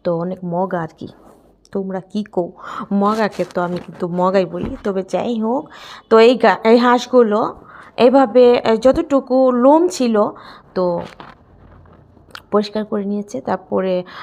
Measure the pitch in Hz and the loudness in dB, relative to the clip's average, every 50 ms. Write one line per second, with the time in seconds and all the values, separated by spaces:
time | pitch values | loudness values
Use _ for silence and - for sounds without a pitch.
0 | - 180 170 165 170 180 185 180 185 175 175 175 190 180 190 175 160 156 - _ | -6 -4 -4 -4 -4 -6 -8 -8 -8 -6 -4 -4 -4 -4 -4 -6 -8 -8 -12 _
1 | - - - _ _ - _ _ _ _ _ _ _ _ - 196 196 190 185 185 | -20 -20 -20 _ _ -20 _ _ _ _ _ _ _ _ -8 -8 -8 -6 -8 -10
2 | 180 _ - 214 208 - - 185 170 180 - - - - - - 226 - 196 202 | -12 _ -8 -8 -8 -6 -4 -6 -6 -6 -10 -18 -18 -16 -14 -14 -8 -4 -2 0
3 | 202 208 214 220 214 185 - - 175 - - 185 175 175 180 165 - - 165 - | 0 0 0 0 -2 -4 -4 -6 -8 -6 -4 -6 -4 -4 -6 -8 -10 -12 -10 -10
4 | 185 175 175 180 180 185 190 196 180 160 170 180 - - 269 - - 208 190 190 | -8 -6 -2 -2 -2 0 2 0 -2 -2 -6 -10 -10 -10 -10 -10 -8 -6 -6 -6
5 | 185 - - 180 - 226 240 220 220 220 247 285 - - - - - - - - | -8 -6 -6 -6 -4 -4 -6 -4 -4 -4 -4 -6 -6 -10 -20 -20 -20 -20 -20 -20
6 | _ - 220 220 226 240 262 - - 208 185 - - 226 233 240 240 247 240 240 | _ 2 6 6 6 6 6 4 2 2 2 2 2 4 4 4 4 4 2 0
7 | 247 - 254 247 233 208 208 214 269 - - - - - - - - - _ - | -2 2 4 4 4 4 2 -2 -2 -4 -8 -12 -20 -20 -20 -20 -20 -18 _ 2
8 | 226 254 240 277 269 - - 254 247 240 240 - - - 220 220 226 262 269 311 | 2 4 6 4 2 4 4 4 6 6 4 4 2 0 -2 2 2 2 2 2
9 | 330 - 285 269 269 - 254 262 262 254 247 240 240 269 302 320 349 349 - - | -2 0 -2 -2 0 0 0 2 2 2 2 2 4 4 4 4 2 0 -2 -2
10 | 254 233 220 208 214 285 - - - - - - _ _ - 185 180 180 175 175 | -2 0 0 0 0 -2 -4 -14 -20 -20 -20 -20 _ _ -6 -4 -4 -2 -4 -6
11 | 175 - - - - - - _ _ _ _ _ - - - - - _ - _ | -8 -12 -18 -20 -20 -20 -20 _ _ _ _ _ -20 -20 -20 -20 -20 _ -20 _
12 | _ _ _ _ _ _ - - _ - - 208 208 - - 214 208 214 220 208 | _ _ _ _ _ _ -20 -20 _ -4 -4 -2 -2 -2 -8 -10 -8 -6 -6 -8
13 | 196 202 208 208 202 208 - 262 - - 190 190 - - 208 196 185 190 180 180 | -6 -6 -8 -8 -8 -10 -12 -12 -8 -6 -8 -8 -6 -6 -6 -4 -2 -2 -4 -4
14 | 180 180 - - | -6 -10 -16 -20